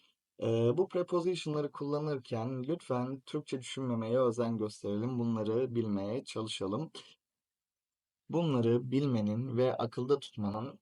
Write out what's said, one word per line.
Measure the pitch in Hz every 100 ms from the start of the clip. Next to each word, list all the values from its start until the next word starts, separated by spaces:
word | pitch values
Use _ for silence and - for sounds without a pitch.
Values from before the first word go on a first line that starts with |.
| _ _ _ -
e, | 113 113 117 151
bu | 190
preposition'ları | 180 175 175 175 170 160 151 143
kullanırken | - 143 147 151 135 - 117 120 131
lütfen | 131 175 - 123 127 135
Türkçe | - 151 - 131
düşünmemeye | 123 131 127 117 113 123
özen | 127 113 117 113
gösterelim. | 107 - 98 104 123 123
Bunları | 117 113 107 117 127
bilmeye | 117 110 101 98 127
çalışalım. | - 110 110 - 95 110 160 - - _ _ _ _ _ _ _ _ _ _ _ -
Bunları | 156 165 127 117 120 127
bilmenin | 131 143 117 104 110 131 117
ve | 127 -
akılda | 113 - 123 139
tutmanın | - - 104 107 131 -